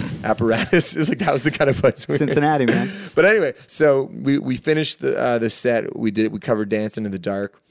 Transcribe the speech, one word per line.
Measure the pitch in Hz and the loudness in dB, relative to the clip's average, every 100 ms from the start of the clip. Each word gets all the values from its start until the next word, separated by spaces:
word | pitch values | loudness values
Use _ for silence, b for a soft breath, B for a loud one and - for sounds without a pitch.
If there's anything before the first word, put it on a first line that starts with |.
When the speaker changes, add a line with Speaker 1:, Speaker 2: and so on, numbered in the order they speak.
| B - | B -6
Speaker 1:
apparatus. | 110 110 117 113 - 175 - 156 | -4 0 0 0 2 2 2 0
<laughs> | |
It | |
was | 156 | -2
like, | - | 0
that | 170 | 0
was | 135 | 0
the | 151 | 0
kind | - 143 | 0 0
of | - | 2
place | 135 - - | 2 0 -4
we | |
were. | 147 | -2
Speaker 2:
Cincinnati, | 147 151 147 147 120 | 0 2 2 2 2
man. | 185 190 - | 2 -2 -6
Speaker 1:
<laughs> | - - | -4 2
But | 185 | 4
anyway, | 220 147 - B | 4 0 -4 B
so | - 151 135 135 | 2 4 4 0
we, | 117 135 139 | -4 0 0
we | 131 127 | 0 -4
finished | - 156 151 - | 0 0 0 -2
the, | 135 - | -2 0
uh, | 127 120 | 0 0
the | 113 | 0
set. | - 123 117 - - | 0 0 0 -2 -4
We | 113 | -2
did, | 101 110 | 0 -2
we | 104 | -2
covered | - 110 104 | -2 -2 0
Dancing | 107 107 113 | -2 -2 -6
in | 107 | -6
the | 98 | -6
Dark, | 95 98 101 _ _ | -6 -6 -8 _ _